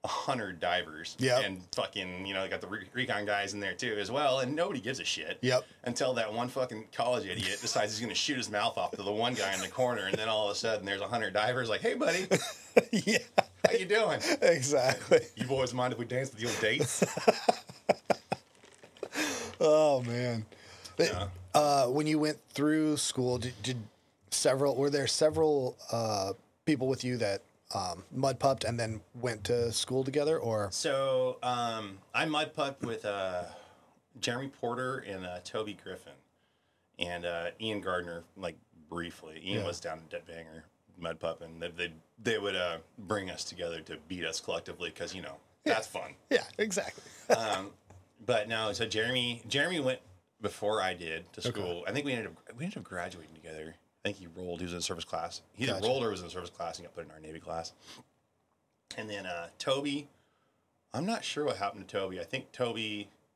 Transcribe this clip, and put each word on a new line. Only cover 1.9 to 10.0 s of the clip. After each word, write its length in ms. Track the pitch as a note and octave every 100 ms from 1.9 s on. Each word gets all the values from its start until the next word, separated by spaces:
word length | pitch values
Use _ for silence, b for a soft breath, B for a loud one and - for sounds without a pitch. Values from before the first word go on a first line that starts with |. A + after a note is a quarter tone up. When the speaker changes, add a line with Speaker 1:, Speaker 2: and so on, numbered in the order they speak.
| G#2 F#2 F2+ G2
Speaker 1:
you 80 |
know, 120 | G2 F#2+
got 140 | F#2
the 60 | F#2
re-, 200 | G#2 F#2
recon 320 | B2 B2+ G#2
guys 300 | G#2 G2+ G2
in 60 | G#2
there 120 | G2
too 240 | F2+ B2 G#2+
as 120 | G2
well, 300 | B2+ C#3+ C3
and 140 | B2+
nobody 240 | D3+ F3 D3+
gives 220 | G#2+ B2
a 40 |
shit. 340 | E2+ - D#2 F#2+
Speaker 2:
Yep. 240 | B2 B2+ - B
Speaker 1:
Until 280 | - A#2+ C3
that 160 | A#2+ A2
one 180 | A2 B2
fucking 400 | C3 B2 A2 G#2+
college 320 | - A#2+ B2 G2+
idiot 320 | F#2 F#2 G2+
decides 300 | A#2 - G#2+ A2
he's 60 |
gonna 100 | A#2
shoot 220 | F#2+ - C3+
his 140 | G#2
mouth 260 | G#2 A2+ G#2
off 140 | F2+
to 120 | G2+
the 80 | G2
one 220 | G#2+ A#2+
guy 220 | B2 F#2+
in 60 | F#2+
the 80 | F#2+
corner, 360 | A2 B2 A#2